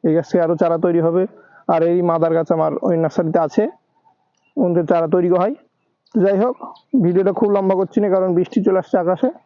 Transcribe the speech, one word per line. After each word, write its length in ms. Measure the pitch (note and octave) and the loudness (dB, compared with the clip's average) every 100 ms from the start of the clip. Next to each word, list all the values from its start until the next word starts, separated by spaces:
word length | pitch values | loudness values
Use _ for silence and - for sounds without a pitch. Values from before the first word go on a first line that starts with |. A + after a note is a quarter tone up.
| - | 0
এই 60 | D#3+ | 0
গাছ 100 | D#3 | 0
থেকে 120 | F3+ | -2
আরও 100 | E3 E3+ | 0 0
চারা 180 | E3+ E3 | 0 0
তৈরি 160 | F3 E3+ E3 | 0 0 0
হবে। 160 | E3+ F#3 - - - - | 0 -4 -8 -20 -14 -2
আর 80 | E3 E3 | 0 2
এই 60 | F3 F3 | 2 0
মাদার 240 | E3 E3 D#3+ | 0 0 0
গাছ 120 | D#3+ E3 | 0 0
আমার 160 | D#3 D3 - | 0 -2 -2
ওই 80 | E3 | 0
নার্সারিতে 360 | D#3+ - E3 E3+ D#3 | 0 -2 -2 0 0
আছে, 160 | - A3+ - _ _ _ _ _ _ _ - | -2 -2 -6 _ _ _ _ _ _ _ -4
ওদের 280 | F#3 F3 D#3 | 0 0 0
চারা 180 | F3 E3 | 0 2
তৈরি 140 | F3+ F3 F3 | 0 2 0
হয়। 140 | F#3+ C#4+ _ _ _ _ _ | 0 -4 _ _ _ _ _
যাই 220 | A3+ F#3+ G3 | 0 0 2
হোক, 120 | A#3+ - - - _ C4+ | -2 -4 -14 -20 _ 0
ভিডিওটা 280 | E3+ F3+ F#3+ F3+ | 2 2 0 0
খুব 100 | G#3 G3+ | 0 2
লম্বা 180 | F#3+ F#3+ | 0 -2
করছি 180 | F#3+ - | -2 0
না, 60 | G3+ | 0
কারণ 140 | F#3+ F#3 F3 | 0 0 0
বৃষ্টি 220 | F#3 - G3+ | 0 0 0
চলে 120 | F#3+ | 0
আসছে 140 | F#3 F#3+ | 0 -2
আকাশে। 260 | F3 F3+ C4 E4+ | 0 -2 -4 -6